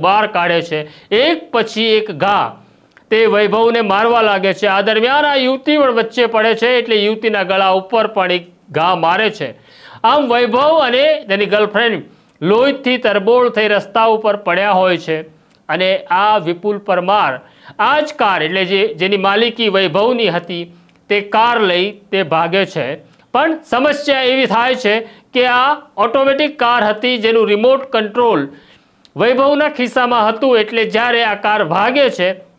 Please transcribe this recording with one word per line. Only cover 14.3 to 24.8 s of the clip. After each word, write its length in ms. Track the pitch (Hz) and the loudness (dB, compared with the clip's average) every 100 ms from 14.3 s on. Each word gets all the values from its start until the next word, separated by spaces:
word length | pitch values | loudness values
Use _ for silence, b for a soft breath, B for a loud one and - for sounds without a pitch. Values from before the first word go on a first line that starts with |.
| 202 185 | -2 -2
પડ્યા 320 | 180 202 190 | 0 2 2
હોય 240 | 185 170 165 | 2 0 -4
છે 120 | 156 156 - b b - | -6 -8 -20 b b -6
અને 200 | 165 185 190 - 180 | -2 0 -2 -2 0
આ 240 | 208 214 165 | 2 2 -2
વિપુલ 340 | 170 208 202 202 | -4 -6 -6 -2
પરમાર 440 | 180 180 208 156 127 B B B - 214 | -2 0 0 0 -4 B B B -2 0
આ 140 | 302 | 0
જ 160 | 302 - | -2 -2
કાર, 180 | 220 175 160 | 0 0 -2
એટલે 180 | 190 180 | -2 -2
જે, 100 | 196 202 156 | 0 -2 -2
જેની 240 | 185 202 196 | -2 0 0
માલિકી 420 | 202 233 233 226 190 | 0 0 -2 -2 0
વૈભવની 580 | 185 180 226 240 202 170 | 0 0 0 0 0 -2
હતી, 280 | 170 175 170 B B B - | -6 -10 -10 B B B -4
તે 80 | 202 202 214 | -4 0 0
કાર 200 | 233 233 196 | 2 2 2
લઈ 180 | 175 202 202 - | 0 -2 -6 -6
તે 80 | 190 160 | -4 -2
ભાગે 300 | 160 170 190 185 | -2 0 0 -2
છે. 120 | 160 123 156 b b b | -4 -6 -8 b b b
પણ 240 | 247 320 311 - | -2 0 -2 -4
સમસ્યા 560 | 240 294 285 285 269 254 | 0 0 0 -2 0 0
એવી 180 | 262 254 | 0 0
થાય 260 | 220 247 254 | 0 0 0